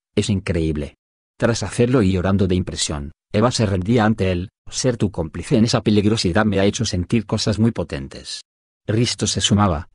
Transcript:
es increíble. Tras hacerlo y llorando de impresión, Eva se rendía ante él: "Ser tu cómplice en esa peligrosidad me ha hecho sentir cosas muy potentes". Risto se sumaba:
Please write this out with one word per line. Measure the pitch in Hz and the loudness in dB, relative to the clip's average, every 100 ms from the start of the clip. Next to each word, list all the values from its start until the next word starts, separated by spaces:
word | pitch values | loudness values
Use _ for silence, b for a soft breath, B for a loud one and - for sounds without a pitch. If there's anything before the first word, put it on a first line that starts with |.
| _ - | _ -2
es | 104 | 0
increíble. | 98 - 85 80 76 69 - _ _ _ - | -2 -2 -2 0 -2 -6 -12 _ _ _ -4
Tras | 117 113 | -2 -2
hacerlo | 95 - 120 131 | -4 0 2 4
y | 95 | 2
llorando | 95 87 98 95 | 2 0 2 2
de | |
impresión, | 92 85 80 - 73 71 - _ | 0 -2 -6 -6 -6 -10 -14 _
Eva | 104 120 | 0 0
se | 127 107 | 2 0
rendía | 95 90 120 107 | 0 0 2 2
ante | 113 95 | 2 0
él: | 90 90 _ - | -2 -4 _ -14
"Ser | - 131 117 | -4 -2 0
tu | 101 | -2
cómplice | - 78 87 - 131 | -2 -6 -8 0 2
en | 113 | 2
esa | 120 | 2
peligrosidad | 113 104 101 110 92 104 110 | 2 4 4 2 2 2 2
me | 98 | 2
ha | |
hecho | 98 - 107 | 2 0 -2
sentir | 90 87 120 104 | -2 0 -2 0
cosas | 107 - 101 | -2 -2 0
muy | 113 | 0
potentes". | 104 85 73 67 - - - - _ _ _ - | 0 -6 -8 -10 -14 -14 -16 -16 _ _ _ -4
Risto | 107 120 - 107 | 0 0 -2 -4
se | - | -2
sumaba: | - 104 104 78 - | 2 2 2 0 -6